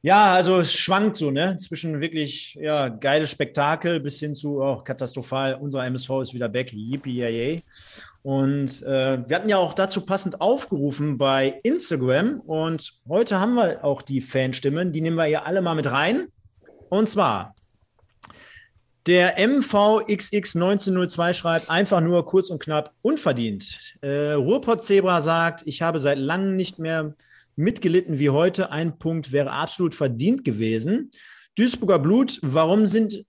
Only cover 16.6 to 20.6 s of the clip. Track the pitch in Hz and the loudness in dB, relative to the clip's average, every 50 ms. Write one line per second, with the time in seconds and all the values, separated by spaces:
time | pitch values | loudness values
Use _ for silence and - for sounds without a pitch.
16.6 | _ - - - - _ 180 202 220 - - 202 185 131 107 95 87 - _ _ | _ -20 -20 -20 -8 _ 0 0 2 2 2 2 2 2 0 -2 -6 -10 _ _
17.6 | _ _ _ _ _ _ _ _ _ _ _ _ - - - - - - - - | _ _ _ _ _ _ _ _ _ _ _ _ -20 -20 -20 -20 -20 -20 -20 -20
18.6 | - _ _ _ _ _ _ _ _ 170 175 180 175 185 - 185 196 240 277 285 | -20 _ _ _ _ _ _ _ _ 4 4 6 6 4 2 2 2 2 2 2
19.6 | - - - 202 202 214 220 214 214 - 208 180 - - - 208 - - - 170 | 0 2 2 4 4 4 4 2 2 -2 -2 -2 -2 -2 -2 -2 -2 -2 -2 0